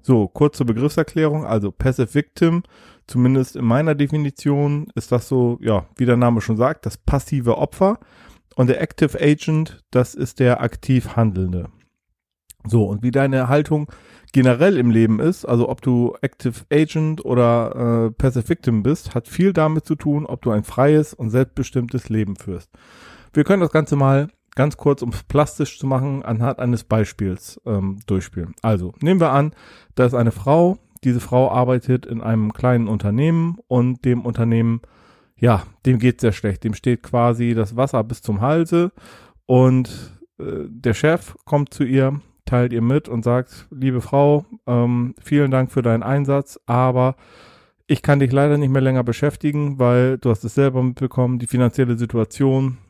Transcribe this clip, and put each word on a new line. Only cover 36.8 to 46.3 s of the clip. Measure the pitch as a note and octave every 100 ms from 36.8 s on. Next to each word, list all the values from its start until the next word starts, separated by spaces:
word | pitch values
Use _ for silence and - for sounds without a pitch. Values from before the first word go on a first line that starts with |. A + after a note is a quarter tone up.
| - A#2
quasi | - B2 A#2+ A#2 A#2+
das | A2+ G#2 A#2
Wasser | C#3 B2+
bis | A2 A#2+
zum | - G2+
Halse | B2 D#3+ E3 E3+ F3 - - - - _ -
und, | B2+ C3 B2+ B2+ - - - - _
äh, | - - D2
der | A2+ B2
Chef | A2 D3+ E3+ - -
kommt | - D3 C#3+
zu | -
ihr, | C3 C3 C3+ C#3+ - _
teilt | - B2 A#2+
ihr | A#2
mit | A#2 C#3+ -
und | A#2
sagt, | A2+ A#2+ B2+ - -
„Liebe | C#3 C3 B2+
Frau, | - C#3 C#3+ D3 - - -
ähm, | A#2+ A#2+ A#2+ A#2+ -
vielen | - D3 C#3+
Dank | C3 B2+
für | -
deinen | A#2+ A2+
Einsatz, | A#2 C#3 C#3